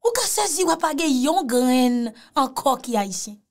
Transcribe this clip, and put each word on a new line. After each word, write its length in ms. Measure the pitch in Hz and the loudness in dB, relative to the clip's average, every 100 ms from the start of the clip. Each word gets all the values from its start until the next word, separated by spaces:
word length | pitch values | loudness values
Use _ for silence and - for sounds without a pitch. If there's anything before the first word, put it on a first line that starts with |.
Ou 80 | 466 | 0
ka 140 | 466 480 | -2 -2
sezi 400 | - 415 294 349 | -2 -2 0 0
wa 80 | 330 | 2
pa 140 | 330 302 | 0 0
gen 140 | 330 | 0
yon 320 | 262 254 349 285 | 2 2 0 0
grenn 640 | 247 254 254 247 240 233 - - | 0 2 4 2 2 -4 -8 -8
ankò 420 | - 262 262 - 254 | -2 -2 0 0 0
ki 160 | 254 226 | -2 -2
Ayisyen. 400 | 196 180 - 208 _ | -2 -6 -12 -14 _